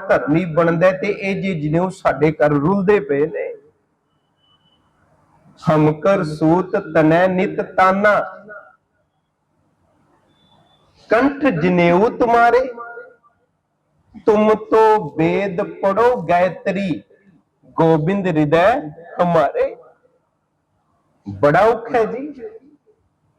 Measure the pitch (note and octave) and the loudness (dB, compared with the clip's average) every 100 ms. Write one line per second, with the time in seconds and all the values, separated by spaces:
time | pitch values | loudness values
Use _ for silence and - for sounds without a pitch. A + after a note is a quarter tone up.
0 | - D3+ C#3+ D#3+ F3 D3+ E3+ E3 F#3 F#3 | 0 -2 0 -2 0 0 0 2 2 0
1 | G3+ - G3 F#3 F#3+ E3 D3+ E3 F#3 F#3 | -4 -6 -6 -4 -4 -4 -4 -2 -4 -4
2 | D#3+ - D3+ D3+ D3+ D3 D3+ G3+ F#3+ G3+ | -4 0 -2 0 0 2 0 0 2 0
3 | - C#3+ D#3 - - A4+ _ _ _ _ | 0 -2 -2 -4 -10 -12 _ _ _ _
4 | _ _ _ _ _ _ _ _ _ _ | _ _ _ _ _ _ _ _ _ _
5 | _ _ _ _ _ _ - D#3 D3+ D3+ | _ _ _ _ _ _ 0 2 2 0
6 | F#3+ G3 D#3 D3+ D#3 F3+ F3+ G3+ D#3+ D#3+ | 0 0 -2 -2 2 2 0 -6 -2 2
7 | D#3 E3 F#3 F#3 G3+ D#3 G3 - F#3+ G3 | 2 4 2 0 -2 -4 -4 0 2 2
8 | G#3 F#3 - - - - - _ _ _ | 2 2 -2 -10 -20 -20 -20 _ _ _
9 | _ _ _ _ _ _ _ _ _ _ | _ _ _ _ _ _ _ _ _ _
10 | _ _ _ _ _ _ _ _ _ _ | _ _ _ _ _ _ _ _ _ _
11 | - A3 C#4 C#4 C#4 E3 F3+ F3+ E3+ F3 | -2 0 0 0 -2 0 2 4 4 4
12 | A3+ - A#3 A#3 A#3 A#3+ C4 - - - | 2 0 2 4 4 4 0 -6 -16 -18
13 | - _ _ _ _ _ _ _ _ _ | -20 _ _ _ _ _ _ _ _ _
14 | _ - - G#3 G#3+ G#3+ - A4 A4 G#4+ | _ -4 0 2 2 0 2 2 4 2
15 | D#3 - E3 F3+ G3+ E3+ E3+ - G3 G3 | 0 -2 -2 -2 -4 -6 -8 -4 -2 2
16 | A#3+ A#3 E3 F3 F#3 F#3 G3+ F#3+ F#3+ - | 0 0 0 0 0 -2 -6 -4 -6 -8
17 | - _ _ _ _ _ _ - E3 D#3+ | -12 _ _ _ _ _ _ 0 2 2
18 | D#3 G3+ F#3 D#3 D3+ D#3+ F#3+ C#4 D4+ D3+ | 0 -2 -2 0 2 2 2 0 -4 -14
19 | - - F3 - C#3+ - - - - _ | -12 -4 0 2 0 -2 -4 -6 -20 _
20 | _ _ _ _ _ _ _ _ _ _ | _ _ _ _ _ _ _ _ _ _
21 | _ _ G2+ G2 C#3+ E3 A3 A#3+ - B3 | _ _ -16 -2 2 4 2 0 -2 -2
22 | G#3 B3+ D4 C4 A3 - - _ _ _ | -2 -6 -12 -14 -18 -18 -20 _ _ _
23 | _ _ _ | _ _ _